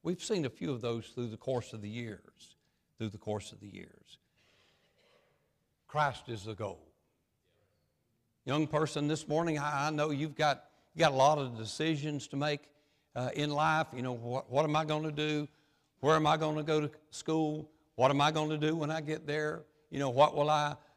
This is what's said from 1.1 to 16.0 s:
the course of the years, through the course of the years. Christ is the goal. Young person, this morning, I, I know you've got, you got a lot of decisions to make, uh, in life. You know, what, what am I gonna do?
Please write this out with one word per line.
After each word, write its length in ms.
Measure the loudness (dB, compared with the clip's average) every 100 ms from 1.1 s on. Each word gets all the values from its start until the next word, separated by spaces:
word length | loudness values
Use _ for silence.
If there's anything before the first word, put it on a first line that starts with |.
| -6 -6
the 60 | -6
course 360 | -4 -4 -4
of 100 | -10
the 60 | -10
years, 320 | -8 -10 -12 -16 _ -20 _ _ _ _ _
through 120 | -8
the 80 | -6
course 340 | -6 -6 -6
of 80 | -16
the 80 | -16
years. 500 | -16 -18 -20 _ -20 _ _ _ _ _ _ _ _ _ _ _ _ _ _ _ _ _
Christ 420 | 0 0 0 -10
is 160 | -10
the 100 | -8
goal. 260 | -6 -8 -8 -18 _ _ _ _ _ _ _ _ _ _ _ _ _ _ _ -4
Young 200 | -2 0
person, 400 | 0 0 0 -2
this 220 | -2 -2
morning, 300 | -2 0 -2
I, 300 | -2 -2 -2
I 20 |
know 200 | 0 0
you've 260 | 0 -4 0
got, 280 | 0 0 -6 _ _
you 60 | 2
got 120 | 2
a 40 | 6
lot 200 | 6 6
of 220 | 0 -4
decisions 680 | -8 -2 0 0 -2 -6 -6
to 80 | -2
make, 240 | -2 -2 -6 _ _ _ _
uh, 160 | -6 -4
in 160 | -2 -2
life. 380 | 2 2 2 0
You 60 | -4
know, 100 | -6
what, 380 | -4 -4 -6 -2
what 140 | 0
am 120 | 2 2
I 80 | 0
gonna 260 | -2 -2
do? 340 | -2 0 0 -4 _ _ _ _ _